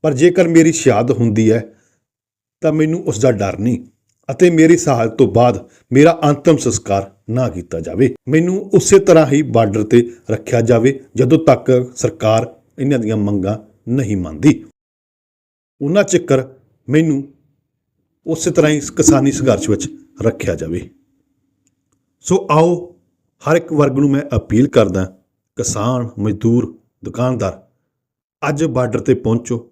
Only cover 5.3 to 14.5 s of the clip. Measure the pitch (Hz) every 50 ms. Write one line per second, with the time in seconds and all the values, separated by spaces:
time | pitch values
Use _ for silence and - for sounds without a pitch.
5.3 | 92 117 123 123 113 95 - _ _ _ _ _ 123 135 147 170 165 160 160 147
6.3 | 147 143 - 170 160 123 - 123 104 98 - - 98 98 95 - _ _ _ -
7.3 | 113 127 131 110 87 90 85 _ - 82 80 78 82 95 135 - - - _ 123
8.3 | 143 160 170 180 185 202 214 - - 175 - - 196 190 196 196 170 160 156 131
9.3 | 139 147 151 127 110 113 113 104 98 107 104 - 123 120 117 120 - - _ -
10.3 | 110 - - - 120 113 113 113 123 113 113 135 135 - - _ _ - 131 123
11.3 | 160 143 110 151 127 120 - - 127 123 127 127 - - - 120 - - 107 107
12.3 | 110 113 123 - - _ _ _ _ - 135 139 143 123 113 107 113 107 101 101
13.3 | 104 98 90 98 104 - - _ _ _ _ 117 120 139 127 98 104 95 90 78
14.3 | 78 76 85 151